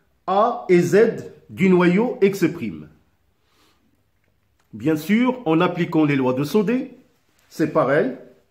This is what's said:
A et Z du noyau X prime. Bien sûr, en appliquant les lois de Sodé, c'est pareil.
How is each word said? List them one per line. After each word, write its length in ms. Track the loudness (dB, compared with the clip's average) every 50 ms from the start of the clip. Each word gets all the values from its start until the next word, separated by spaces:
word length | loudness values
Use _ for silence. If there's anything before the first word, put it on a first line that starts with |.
| _ _ _ _ _ -2
A 360 | 0 0 0 0 -2 -4 0 2
et 120 | 4 4
Z 520 | 4 4 4 4 4 2 0 -4 -10 -16 -20 -20 _ -16
du 180 | -4 0 2 4
noyau 500 | 4 4 4 4 2 2 0 -2 0 0
X 220 | 0 0 2 0 -2 -2
prime. 360 | -2 -4 -8 -10 -10 -12 -16 -20 _ _ _ _ _ _ _ _ _ _ _ _ _ _ _ _ _ _ _ _ _ _ _ _ _ _ _ _ _ _ _ _ _ _ _ _
Bien 220 | -14 -6 -4 -2 -2
sûr, 480 | -2 -2 0 0 2 2 0 -2 -2 -2
en 160 | 0 0 2
appliquant 440 | 2 0 -2 -4 -4 -2 0 0 2
les 100 | 2 2
lois 200 | 0 0 0 -2
de 100 | -2 -2
Sodé, 520 | -2 0 0 0 0 -2 -2 -4 -8 -14 -20 _ _ _ _ _ _ _ _ _ _
c'est 240 | -6 -4 -4 -2
pareil. 440 | 0 0 0 0 0 0 0 -2 -6 -10 -16 -20 _ _ _ _